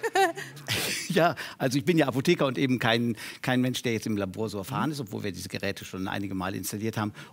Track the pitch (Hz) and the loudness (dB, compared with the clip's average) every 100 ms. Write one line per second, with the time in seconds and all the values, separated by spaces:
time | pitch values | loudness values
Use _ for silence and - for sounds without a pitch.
0 | 453 381 370 392 - - - - - - | 0 2 2 2 -10 -10 -4 -2 -2 -4
1 | - 160 165 139 - - 135 131 151 170 | 0 4 4 4 -6 -2 0 2 4 4
2 | 139 120 156 175 143 123 139 123 120 117 | 4 4 2 4 2 2 2 4 4 4
3 | 120 110 - - - 127 127 123 127 110 | 2 -2 -8 -6 0 2 2 0 -2 -2
4 | 110 104 98 92 110 101 92 104 131 143 | 0 -2 -2 -2 -4 -4 -4 -2 -2 -2
5 | 117 110 104 90 92 - 95 98 - 95 | -6 -6 -6 -6 -8 -4 -4 -4 -8 -6
6 | 95 98 101 95 92 104 95 107 110 110 | -4 -4 -4 -4 -4 -4 -6 -4 -4 -2
7 | 104 - - | -4 -6 -12